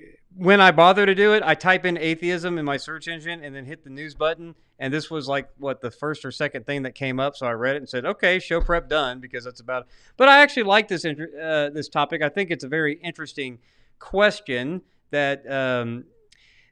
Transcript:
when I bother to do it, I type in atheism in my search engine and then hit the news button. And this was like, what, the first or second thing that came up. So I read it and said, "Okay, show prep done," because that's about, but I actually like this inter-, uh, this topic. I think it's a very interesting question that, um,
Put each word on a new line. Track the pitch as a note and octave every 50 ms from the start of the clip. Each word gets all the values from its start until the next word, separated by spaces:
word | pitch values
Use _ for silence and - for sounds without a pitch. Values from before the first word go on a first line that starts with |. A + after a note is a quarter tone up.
| - - - _ _ _ -
when | F#3 F#3 F3 G3+ G3+
I | F#3+ F#3
bother | E3+ D#3 E3 F3+ G3 G3+ G3+
to | G3 F#3+
do | F#3 G3+ G#3+ G#3+
it, | G#3+ E3+
I | D#3 D#3
type | - - F#3 F#3 F#3 -
in | F#3 F3 E3
atheism | D#3 D#3+ E3 D#3+ F3 F3 F3+ E3+ E3 F3+ F3 E3
in | D3+
my | C#3+ C#3 C3
search | - - D#3+ D#3 - E3+
engine | E3 E3 D3+ E3 E3+ E3+ D3
and | C#3+ C3+
then | C#3 C3
hit | B2+ D#3+ - -
the | C#3
news | C3+ C#3 D#3 D#3 C#3+
button. | C#3 D3+ D#3+ E3 D#3+ E3+ E3 D#3+ _ _ _ _ -
And | C3+ C3 C3+
this | D#3 D3+ -
was | D#3+ D#3 C3 C3
like, | C#3 C#3+ C3+ - - -
what, | C#3 C#3 C3 -
the | - A#2+
first | - - - D3+ D3+ - -
or | C3+
second | B2 - D#3 C#3+ - C3 A2
thing | - C#3+ C#3+ C3
that | C3 A2+
came | - C#3 C3+ B2+ B2+
up. | C3+ C#3+ C#3+
So | - C3+
I | B2
read | A#2 A2 A#2+ C3 C#3
it | D3
and | C3+ -
said, | - B2+ A#2+
"Okay, | E3 G3+ - - F#3 F3+ F#3
show | - - E3 E3+
prep | - - E3+ E3+ D3+ B2+
done," | D3 D#3 D3 B2+ B2 B2+
because | B2+ A#2+ - B2+ A#2
that's | B2+ A#2+ -
about, | A#2 A#2+ C3 B2+ B2 _ - - _ _ _
but | - B3+ C#4
I | C#4 C#4
actually | D4 C#4 - C4 A3
like | F#3+ G3 A3 G#3+ -
this | G3 D#3+ -
inter-, | E3 D3 C#3+ D#3+ E3 - C#3+
uh, | D#3+ D#3+ D#3 D3+ D3 D3 C#3+
this | D#3 C#3 -
topic. | - D#3 D3 C#3+ E3+ D#3+
I | D3+ C#3+
think | D3 G3+ G3 E3+
it's | E3+ C3 D3
a | B2+
very | D3 D#3+ D#3+ D3 D3 E3 -
interesting | F3 E3 - D#3 C#3 - - C#3 B2+ B2 A#2 _ _ _ _ _ _ _ _
question | - - - F#3+ G#3 G#3 G3+ - - - B2+ A#2+ B2 C#3 E3+ F#3 - _ _ _ _ -
that, | - C#3+ C#3+ C#3 C#3 C3+ - A#2
um, | C3+ C3+ C3 B2+ B2+ B2 A#2+ A#2 A#2 A#2+ - _ _ _ _ _ _ _ _ _ _ _ _ _